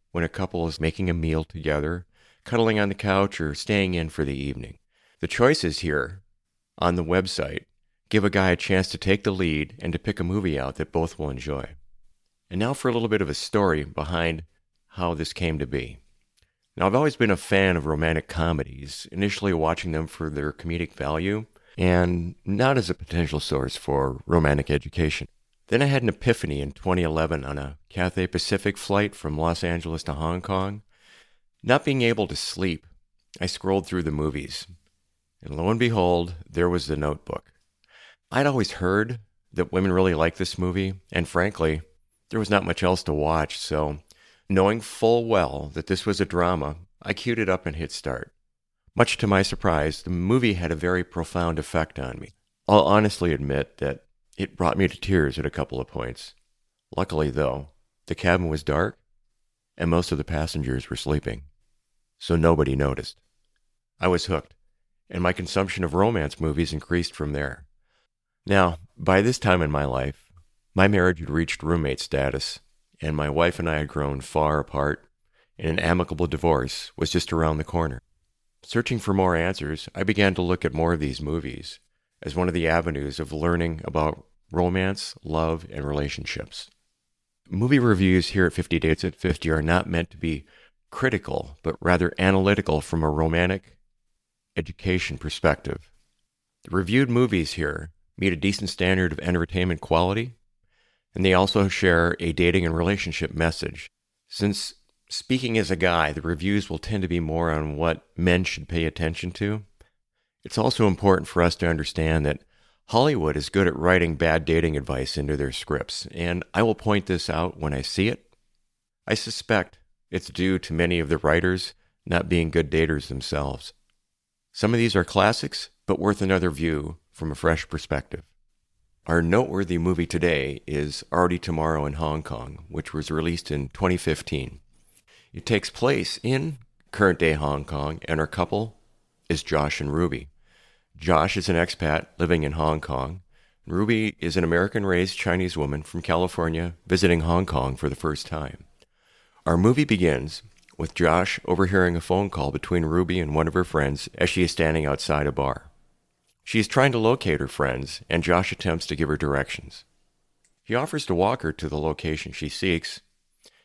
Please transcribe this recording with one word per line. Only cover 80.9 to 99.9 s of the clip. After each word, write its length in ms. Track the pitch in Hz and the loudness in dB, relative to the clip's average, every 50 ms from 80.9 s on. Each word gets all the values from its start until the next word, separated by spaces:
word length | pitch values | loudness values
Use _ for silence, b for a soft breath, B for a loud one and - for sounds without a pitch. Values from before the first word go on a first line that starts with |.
| 87 | 2
of 80 | 78 | 2
these 200 | 76 71 64 60 | 0 -4 -4 -4
movies 580 | 76 73 78 85 71 67 62 - - - - - _ _ _ _ _ _ _ - - | -6 -4 -4 -4 -6 -6 -10 -12 -14 -16 -18 -20 _ _ _ _ _ _ _ -12 -10
as 120 | 78 71 | -6 -2
one 140 | 87 90 90 | -2 0 0
of 60 | 82 | 0
the 120 | 87 82 | 0 2
avenues 540 | 80 80 85 80 85 76 69 71 71 69 - | 2 2 2 0 0 -4 -4 -6 -6 -6 -8
of 120 | 78 64 78 | -8 -8 -6
learning 480 | 78 78 85 85 85 85 85 82 78 - | -2 0 0 0 2 0 -2 -4 -6 -8
about 400 | - - 78 78 78 - - - _ _ _ _ - | -4 -2 0 0 0 -2 -4 -10 _ _ _ _ -8
romance, 640 | - 82 87 90 90 95 92 95 98 98 - - - - - | -2 0 0 2 2 0 0 -2 -2 -4 -8 -12 -12 -14 -10
love, 440 | - 78 80 80 80 82 80 82 - | -4 -2 0 0 0 -2 -4 -6 -10
and 160 | 50 - 71 | -10 -8 -6
relationships. 840 | 71 73 73 71 71 - - 69 - - - 57 - - - - - _ _ _ _ _ _ _ _ _ _ _ _ _ _ _ - | -4 -2 -2 -2 -4 -4 -8 -8 -8 -8 -10 -10 -12 -12 -16 -16 -18 _ _ _ _ _ _ _ _ _ _ _ _ _ _ _ -6
Movie 300 | - 95 110 123 143 135 | -2 0 2 4 6 6
reviews 500 | 120 120 107 90 98 92 92 92 85 - | 6 6 6 6 6 6 6 6 4 2
here 180 | - 101 92 | 2 4 4
at 80 | 85 - | 4 2
Fifty 260 | - 87 - 85 80 | 0 -2 0 0 2
Dates 240 | - 82 80 - - | 4 2 2 2 0
at 100 | 90 - | -6 -6
Fifty 360 | - - 92 85 - - 82 | -2 -2 -2 -2 0 0 0
are 120 | 78 80 76 | 0 2 2
not 260 | 78 85 90 - - | 2 2 2 2 0
meant 220 | 87 85 85 - | -2 -2 -2 -4
to 60 | - | -8
be 300 | 76 - 82 78 69 - b b b b b b _ _ - | -6 -4 -4 -4 -4 -8 b b b b b b _ _ -14
critical, 680 | - - - 131 117 95 - - - - - - - - - | -8 -2 -2 0 0 0 -4 -4 -6 -6 -6 -8 -12 -8 -6
but 140 | 82 - - | -6 -6 -2
rather 320 | - 87 90 85 87 87 - - | 2 2 4 4 4 2 0 2
analytical 640 | 92 95 95 95 92 98 104 104 92 - 78 76 | 4 4 6 6 6 4 4 2 2 2 2 0
from 240 | 76 - - 82 78 | 0 0 0 2 2
a 60 | 78 | 2
romantic 640 | 73 76 80 80 82 85 87 90 95 95 - - _ _ _ _ _ _ _ _ _ _ _ _ _ _ _ _ - | 2 2 2 2 2 2 2 2 0 -2 -6 -12 _ _ _ _ _ _ _ _ _ _ _ _ _ _ _ _ -8
education 640 | - 80 - 87 - - 95 90 90 - - 73 65 | -6 -6 -6 -8 -6 -2 0 0 0 0 -2 -6 -6
perspective. 720 | - 78 - - - 80 73 - - 69 - - - _ _ _ _ _ _ _ _ _ _ _ _ _ _ _ - | -8 -8 -6 0 2 2 2 2 -2 -8 -8 -8 -10 _ _ _ _ _ _ _ _ _ _ _ _ _ _ _ -12
The 100 | - 87 | -4 -2
reviewed 360 | 92 92 82 107 131 139 123 | -2 0 2 2 2 2 4
movies 420 | 120 120 127 123 107 90 78 - - | 4 2 2 4 2 0 0 0 -4
here 380 | - 78 73 73 - 76 80 - _ _ _ _ - | -4 -4 -4 -4 -6 -10 -12 -16 _ _ _ _ -2
meet 140 | 92 95 87 | 0 0 0
a 40 | |
decent 340 | 80 69 98 98 - 104 92 | 0 0 -2 -2 -2 -4 -6
standard 420 | - - 95 90 95 95 92 87 76 | -4 0 0 2 2 2 2 0 -2
of 80 | 73 | -4
entertainment 600 | - 85 87 87 85 - - 95 90 92 85 78 | -2 0 0 0 0 0 -2 -2 0 0 -2 -4
quality, 520 | - - | -2 0